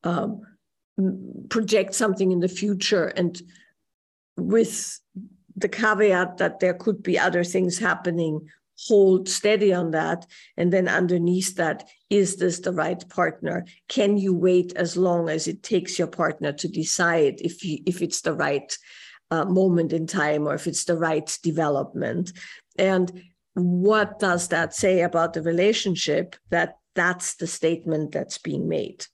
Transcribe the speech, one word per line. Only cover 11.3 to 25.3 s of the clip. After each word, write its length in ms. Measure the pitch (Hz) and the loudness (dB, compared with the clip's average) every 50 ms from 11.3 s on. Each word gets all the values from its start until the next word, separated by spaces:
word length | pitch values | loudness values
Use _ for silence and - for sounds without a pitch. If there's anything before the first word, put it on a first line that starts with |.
| 180 185 185 - - | 2 2 0 -2 -2
that, 300 | - 165 156 147 - - - - _ _ _ | -2 -2 -2 -2 -4 -10 -20 -20 _ _ _
is 280 | 202 202 196 185 - | 2 2 4 2 0
this 220 | - 175 180 165 - | -2 -2 -2 -2 -2
the 120 | - 185 | -4 -4
right 360 | 180 156 156 160 185 175 - - | -2 -2 -2 -2 -4 -6 -10 -8
partner? 540 | - - 175 160 156 - 165 156 - - 175 - - _ _ | -2 0 0 0 -2 -4 -6 -6 -4 -6 -8 -10 -20 _ _
Can 300 | - - 254 208 202 208 | -4 0 2 2 2 2
you 160 | 202 190 190 185 | 2 2 0 0
wait 400 | 170 175 185 180 180 175 180 - | 2 4 4 4 4 2 2 -2
as 220 | - 180 165 - | -4 -4 -2 0
long 320 | 170 185 180 175 175 165 165 | 0 2 2 2 2 0 -2
as 180 | 156 160 156 | -2 -4 -4
it 140 | 170 175 - | -6 -8 -8
takes 380 | - - 220 180 180 - - - | -6 -2 -2 -2 -2 -2 -4 -4
your 80 | 170 | -4
partner 460 | 160 - - 170 160 156 - 160 147 143 | -4 -2 -2 -2 -2 -2 -2 -4 -6 -4
to 140 | - - | -4 -8
decide 720 | 147 - 165 156 - - - 175 170 165 170 151 139 - - | -6 -4 -4 -4 -2 -2 0 0 2 4 4 2 2 0 -2
if 240 | - 170 175 - - | -6 -8 -8 -6 -6
you, 140 | 175 151 - - | -6 -6 -4 -4
if 160 | - 180 175 | -4 -4 -2
it's 200 | 185 - - - | -4 -6 -6 -4
the 120 | - 156 151 | -4 -4 -2
right, 420 | 131 147 147 143 139 143 - - - _ - - - - - - - _ _ | 0 0 0 0 -2 -4 -8 -14 -14 _ -20 -20 -20 -20 -20 -20 -20 _ _
uh, 160 | 165 165 147 | -2 -2 0
moment 480 | 196 180 190 190 190 175 170 165 151 160 | 2 2 4 4 4 4 2 0 0 -2
in 140 | 165 160 | -4 -4
time, 400 | 165 - 190 147 151 151 151 151 | -4 -2 -2 0 0 0 0 0
or 80 | 147 147 | -2 -4
if 100 | 151 - | -4 -4
it's 200 | 170 - - - | -6 -6 -4 -2
the 120 | - 170 | -2 -2
right 400 | 160 170 160 160 156 156 - - - - | 0 0 0 0 -2 -2 -6 -10 -4 -4
development? 880 | 170 151 160 160 147 143 135 - - - 139 131 117 117 175 180 175 - - - - - - _ _ _ - | -2 0 0 0 0 0 -2 -2 -4 -6 -6 -4 -4 -4 -4 -6 -6 -10 -18 -20 -20 -20 -20 _ _ _ 0
And 320 | 190 190 190 185 180 175 180 180 - _ _ _ _ _ _ | 2 2 4 2 0 -2 -4 -16 -20 _ _ _ _ _ _
what 640 | 190 180 175 180 180 185 208 214 214 208 208 - | 0 0 2 2 2 4 4 4 4 2 0 -2
does 300 | - 208 190 175 180 175 | -2 0 0 0 0 0
that 260 | - 175 165 165 156 - | -2 -2 -2 -2 -2 -2
say 280 | - - 190 185 180 | 0 2 4 4 4
about 320 | 170 175 - 170 165 165 | 2 2 2 0 0 0